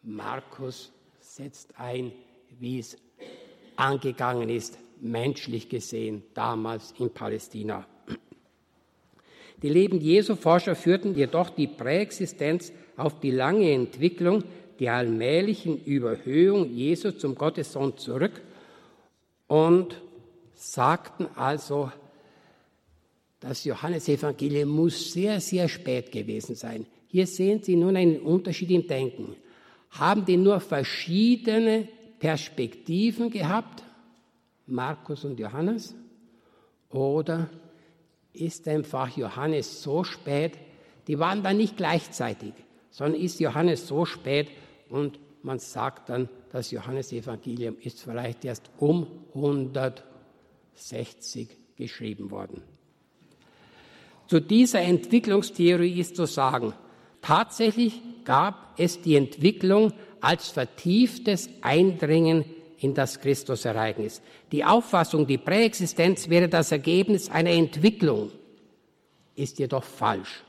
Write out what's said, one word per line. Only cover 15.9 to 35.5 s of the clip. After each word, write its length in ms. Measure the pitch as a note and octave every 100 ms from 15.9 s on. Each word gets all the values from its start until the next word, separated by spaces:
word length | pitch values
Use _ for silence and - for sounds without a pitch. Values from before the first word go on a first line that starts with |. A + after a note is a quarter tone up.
| C#3 A#2+ A2+ - C#3+ F#3 G3+ D#3
Jesu 420 | A#2+ C3+ E3+ G#3+
zum 240 | - C#3+ B2+
Gottessohn 640 | D3+ D#3+ D3 C#3+ C#3 -
zurück 440 | - B2+ F#3+ - - - - - _ _ _ _ _ _ _
und 540 | D3+ D#3+ F3 F3 - - - - _ _
sagten 760 | _ - - B2+ E3+ - - E3+ -
also, 540 | B2+ D3 - C#3+ C3+ - - _ _ _ _ _ _ _ _ _ _ _ _ _
das 240 | C3 C3
Johannesevangelium 1040 | D#3 A#2+ D#3 F3 - C#3+ D3+ C3+ C#3 D3 D3
muss 440 | D3+ E3+ E3 -
sehr, 260 | F3 G3 G#3
sehr 300 | E3+ F3+ F3
spät 420 | - - B2+ -
gewesen 440 | - A2 G#2+ - A#2
sein. 300 | A#2 A2+ A3+ _ _
Hier 180 | F3+ F#3
sehen 380 | - F#3 G#3+
Sie 140 | G#3 F3
nun 180 | F3+ F#3+
einen 240 | F3 D#3
Unterschied 520 | D3 F3+ F#3 D#3+ F3
im 160 | F3+ E3+
Denken. 500 | C3+ C3 - G2+ G2+ _ - _ _ _
Haben 360 | - D3+ G#3 F#3+
die 120 | F3+
nur 220 | F#3+ G3+
verschiedene 1300 | - D3 C3 - - F3+ A3+ A#3+ A#3 A3 A3+ A3 A3 - - _
Perspektiven 1120 | D#3 D3+ - - A#2+ - - E3+ A3 A3+ A#3
gehabt, 520 | G#3+ D#3 G#3+ - - - _ _ _ _ _ _ _ -
Markus 560 | B2+ B2+ D3+ - C#3+
und 160 | C#3+ A#2+
Johannes? 560 | G#2+